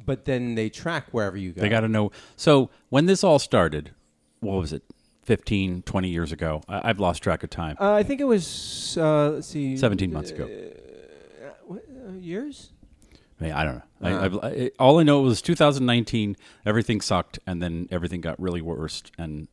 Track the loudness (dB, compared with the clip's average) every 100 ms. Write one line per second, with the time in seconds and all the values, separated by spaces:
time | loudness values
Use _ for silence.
0 | -6 -4 -2 -2 -2 -2 -4 -4 -6 -6
1 | -4 -2 -2 -4 -8 -2 0 2 2 2
2 | 0 -4 -18 0 6 6 4 -4 _ 2
3 | 4 4 6 4 4 4 4 0 -8 -16
4 | _ _ _ _ -2 -2 -2 -6 -12 _
5 | _ _ 0 0 2 0 0 -2 -4 -2
6 | 0 -2 -4 -4 -4 -4 -6 -4 -2 0
7 | 0 0 -2 -2 -4 -6 -8 0 2 2
8 | 2 -2 2 2 0 -8 -12 -10 -8 -2
9 | 2 2 2 -2 -8 -6 -4 0 0 2
10 | -2 -4 -8 -10 -10 -12 -16 -18 -20 -20
11 | -20 -20 -20 -20 -20 -20 -16 -16 -16 -20
12 | -18 -14 -10 -8 -8 -12 -20 _ -20 _
13 | _ -20 _ -10 -6 -2 -4 -4 -12 _
14 | -4 0 -2 -2 -4 -4 -4 4 6 8
15 | 6 6 4 2 0 4 4 4 2 2
16 | 2 0 -2 -4 -12 -6 0 2 2 0
17 | 0 0 -2 -8 -6 -4 -4 -4 -6 -4
18 | -4 -4 -6 -6 -4 -4 -4 -6 -6 -8
19 | -14 -12 -10 -10 -12